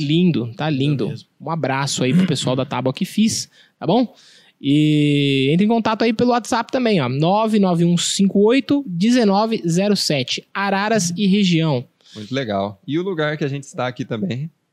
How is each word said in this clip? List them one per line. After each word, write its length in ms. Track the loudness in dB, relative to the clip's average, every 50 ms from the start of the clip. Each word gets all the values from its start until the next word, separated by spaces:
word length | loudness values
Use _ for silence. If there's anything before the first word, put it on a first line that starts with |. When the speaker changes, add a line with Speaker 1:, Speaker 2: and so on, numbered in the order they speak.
| -2
Speaker 1:
lindo, 480 | 0 2 2 4 2 2 0 -2 -6 -6
tá 100 | -6 -4 -2
lindo. 340 | -2 0 0 0 0 -2 -2
Speaker 2:
É 40 | -4
mesmo. 180 | -6 -10 -14 _ _ -14
Speaker 1:
Um 120 | -10 -8
abraço 520 | -6 -4 -2 -2 -2 -2 -2 -4 -2 -2 0
aí 120 | 2 2
pro 100 | 2 2
pessoal 300 | 2 0 -2 -2 -2 -2
da 100 | -2 -2
Tábua 260 | -4 -4 -4 -2 -2
Que 140 | -2 -4 -6
Fiz, 420 | -4 0 2 2 2 0 -2 -8 -12 _ _ _ _ _ -6
tá 60 | -2
bom? 260 | 0 2 2 2 0 -4 _ -20 -20 -20 -20 _ _ _ _
E 920 | -2 2 2 4 4 4 4 2 2 2 2 2 2 2 2 2 2 2 2
entre 120 | 2 2
em 20 | 2
contato 320 | 2 0 0 0 0 0
aí 100 | 0 0 2
pelo 180 | 2 2 2
WhatsApp 400 | 2 0 0 -2 -4 -4 -2 -2
também, 280 | -2 -2 0 2 2 2
ó. 80 | 0
nove 520 | 0 0 0 0 2 2 2 0 2 2 2
nove 260 | 2 2 2 2 2
um 100 | 2 2
cinco 440 | 0 0 -2 -2 0 0 2 4 4
oito 440 | 4 4 4 2 2 0 0 -2 -2
dezenove 760 | -4 -4 0 2 2 4 4 4 4 2 2 0 0 -2 -2 -2
zero 280 | 0 0 0 0 0 0
sete. 520 | 0 -2 -2 -2 -2 -2 -4 -6 -8 -10 _
Araras 600 | -8 -6 -4 -2 -2 -2 0 0 0 0 -2 -2 -2
e 120 | -2 0
região. 580 | 2 2 2 2 2 2 2 2 0 0 -2 -4 -8 _ _ _ -20 -18
Speaker 3:
Muito 180 | -16 -12 -8 -6
legal. 480 | -6 -4 -4 -4 -4 -4 -4 -8 -10 _
E 100 | -6 -4
o 60 | -4 -4
lugar 340 | -4 -4 -4 -2 -4 -4
que 60 | -4 -4
a 40 |
gente 180 | -4 -6 -8 -10
está 200 | -10 -8 -6 -6
aqui 160 | -6 -6 -8 -8
também. 460 | -6 -6 -6 -4 -4 -6 -6 -8 -10 -12 _ _ _